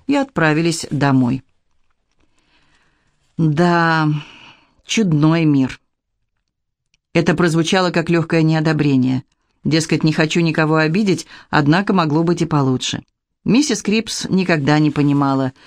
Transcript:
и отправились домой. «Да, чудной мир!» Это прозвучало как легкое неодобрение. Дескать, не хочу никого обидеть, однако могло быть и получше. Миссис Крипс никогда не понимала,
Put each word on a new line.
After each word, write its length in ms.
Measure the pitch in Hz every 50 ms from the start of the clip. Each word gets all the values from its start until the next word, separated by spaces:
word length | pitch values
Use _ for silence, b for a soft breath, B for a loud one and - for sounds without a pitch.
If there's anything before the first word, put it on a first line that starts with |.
| B
и 80 | - 277
отправились 720 | 285 269 269 _ 170 160 156 151 156 165 170 156 - - -
домой. 520 | - 135 143 139 135 131 127 120 135 127 - _ _ _ _ _ _ _ _ _ _ _ _ _ _ _ _ _ _ _ _ _ _ _ _ _ _ _ _ _ _ _ _ _ _ _ _ _ _ -
«Да, 680 | 165 156 147 151 175 175 170 170 170 165 165 160 156 151 151 147 B B B B B B B B B B B B B
чудной 600 | - - 226 220 180 156 147 151 156 165 170 165
мир!» 340 | 151 143 139 131 127 - - _ _ _ _ _ _ _ _ _ _ _ _ _ _ _ _ _ _ _ _ _ _ _ _ _ _ -
Это 180 | 170 160 180 170
прозвучало 540 | 160 175 170 151 165 160 - 196 190 185 175
как 220 | 160 175 160 165
легкое 320 | 170 170 160 - 170 165 160
неодобрение. 840 | 160 160 160 151 160 156 147 147 147 139 131 123 131 131 127 - _ _ _ _ _ _ _ -
Дескать, 400 | 143 147 165 151 - 165 147 -
не 80 | 156 151
хочу 280 | - 160 156 - 175 170
никого 340 | 160 156 165 156 151 160
обидеть, 500 | 160 156 156 160 202 220 196 170 - B B B B B B
однако 460 | - 147 143 143 160 185 202 - 202
могло 280 | 185 165 151 143 160 170
быть 200 | 165 170 165 170
и 20 |
получше. 580 | 160 160 147 135 131 127 127 - - - - - _ _ _ _ _ _ _ -
Миссис 340 | - 185 254 302 - 220 -
Крипс 460 | - - 208 226 220 - - - - -
никогда 500 | 170 190 185 180 170 160 135 139 151 151
не 120 | 156 151
понимала, 640 | 135 147 143 143 143 143 143 139 135 135 135 127 b b b